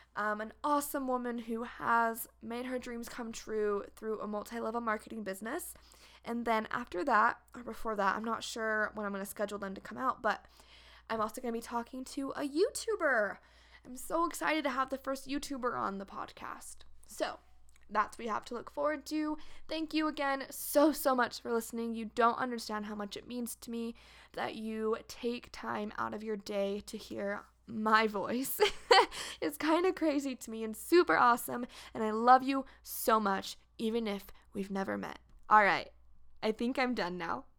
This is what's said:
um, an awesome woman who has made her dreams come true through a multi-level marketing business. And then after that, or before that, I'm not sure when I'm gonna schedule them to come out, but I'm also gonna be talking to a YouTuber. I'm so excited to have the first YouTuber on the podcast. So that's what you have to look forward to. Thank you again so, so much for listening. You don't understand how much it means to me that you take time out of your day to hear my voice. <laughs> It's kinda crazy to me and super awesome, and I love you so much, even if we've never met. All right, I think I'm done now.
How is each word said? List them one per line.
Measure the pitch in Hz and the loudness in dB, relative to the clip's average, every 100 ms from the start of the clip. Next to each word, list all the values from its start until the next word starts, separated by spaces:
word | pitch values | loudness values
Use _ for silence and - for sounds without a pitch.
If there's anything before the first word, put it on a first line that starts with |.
| - - | -12 -4
um, | 208 208 | -2 -2
an | 220 - | -6 -4
awesome | 302 294 285 294 262 | 2 2 2 -2 0
woman | 254 247 240 | 0 -2 -4
who | 226 226 | -4 -6
has | 233 - 294 233 226 226 - _ | -6 -4 2 4 4 0 -8 _
made | 220 240 254 | -10 -6 -4
her | 254 | -6
dreams | 247 233 233 | -6 -8 -8
come | - 226 | -8 -8
true | 226 - 214 208 202 - - | -10 -6 -2 0 0 -4 -8
through | 220 214 | -6 -4
a | 214 | -4
multi-level | 208 202 233 226 233 | -6 -6 -6 -4 -2
marketing | 233 214 - 226 | -2 -2 -4 -10
business. | 202 190 220 330 - - - - - - - | -8 -8 -6 -6 -8 -14 -20 -20 -20 -14 -6
And | 233 | -2
then | 233 220 220 | 2 2 2
after | - 247 349 285 | -4 -4 -2 4
that, | 214 233 - - 247 | 6 6 2 -6 -14
or | |
before | 240 226 233 208 | -12 -6 -4 0
that, | 196 - | 2 2
I'm | 226 | 0
not | 220 | -4
sure | - 240 220 214 214 | -4 -4 -2 0 0
when | 214 202 | -2 -6
I'm | |
gonna | 196 202 | -6 -6
schedule | - 208 208 | -4 -4 -4
them | 196 | -8
to | 196 | -8
come | - 226 | -10 -4
out, | 254 - | -2 0
but | 214 202 - - - - - - - | 0 -2 -4 -20 -20 -20 -20 -18 -6
I'm | 220 | -2
also | 214 254 | -2 -2
gonna | 247 | -4
be | 233 | -4
talking | - 240 233 262 | -4 -6 -6 -8
to | 254 - 269 | -8 -6 -4
a | - 285 | -4 -2
YouTuber. | 285 480 - - 427 302 240 196 180 - - - - - | 2 2 2 -2 0 2 4 2 -2 -16 -20 -20 -20 -16
I'm | 254 | -14
so | - 311 339 | -2 0 0
excited | - 302 311 | 0 0 0
to | 285 | 0
have | 254 262 | -2 -2
the | 262 | -4
first | - 269 262 | -4 -6 -4
YouTuber | 285 - 277 240 247 | -4 -4 -4 -2 -2
on | 214 196 | -2 -4
the | 196 | -8
podcast. | 208 - - - - - - - - - | -10 -12 -12 -12 -12 -14 -16 -16 -18 -14
So | - - - - - - - - | -4 -4 -4 -14 -20 -20 -20 -2
that's | 208 208 - | 0 0 -2
what | 226 | -4
you | |
have | 120 - | -4 -4
to | 240 | -8
look | - | -8
forward | - 294 302 - | -2 0 -2 -2
to. | 311 302 302 - - - | -2 -2 -4 -8 -12 -6
Thank | 320 311 | -4 -2
you | 302 311 | 0 0
again | 294 277 269 - | 0 0 0 -4
so, | - - 294 302 | -8 0 6 6
so | 285 277 | 6 2
much | 254 226 - | 2 2 -2
for | 240 | -2
listening. | 233 226 233 233 | -2 -2 -4 -4
You | 226 220 - | -4 -4 4
don't | 233 226 | 4 4
understand | 247 233 - 214 208 | -2 -4 -4 -6 -6
how | 214 | -6
much | 202 - | -8 -10
it | - | -10
means | 247 233 - | -8 -8 -8
to | - | -10
me | 233 233 233 - - - | -6 -6 -10 -16 -20 -12
that | - 240 214 | -6 -6 -4
you | 220 220 220 226 - | -6 -2 0 -2 -4
take | - 240 240 - | -6 -4 -4 -6
time | - 226 226 214 - | -10 -6 -4 -4 -4
out | 226 220 | -4 -4
of | |
your | 220 214 | -4 -6
day | 202 208 196 202 - | -4 -2 0 -2 -6
to | 214 | -12
hear | - 214 202 202 - _ - | -8 -6 -4 -4 -8 _ -10
my | 220 214 220 220 | -4 4 6 4
voice. | 202 160 233 269 - 415 | 0 -2 -2 -2 4 2
<laughs> | - - 392 403 - - - | 2 6 8 8 2 -10 -4
It's | - - | -4 0
kinda | 302 330 370 | 4 4 4
crazy | 370 320 285 269 254 | 2 2 2 0 -4
to | - | -8
me | 220 | -6
and | 220 220 | -6 -6
super | - 339 339 320 | 6 6 8 8
awesome, | 247 240 - 240 247 - - | 8 6 2 -6 -6 -10 -12
and | 254 | -4
I | 220 | -2
love | 220 240 262 | 4 8 8
you | 262 269 262 - | 8 0 -2 -10
so | - - - 220 | -10 -2 4 4
much, | 202 190 - - - - | 4 0 -4 -12 -16 -6
even | 220 233 220 | -2 0 -2
if | 202 - - - | -4 -8 -18 -12
we've | 202 196 | -8 -4
never | 196 196 202 | -2 -2 -4
met. | 190 - - - - | -6 -10 -16 -20 6
All | 214 | 8
right, | 196 151 - - - - - - | 8 4 0 -12 -20 -20 -20 -4
I | 226 | -2
think | 220 233 269 | 0 -2 0
I'm | 254 220 | 0 0
done | 175 180 | -2 -4
now. | 170 233 - | -4 -6 -8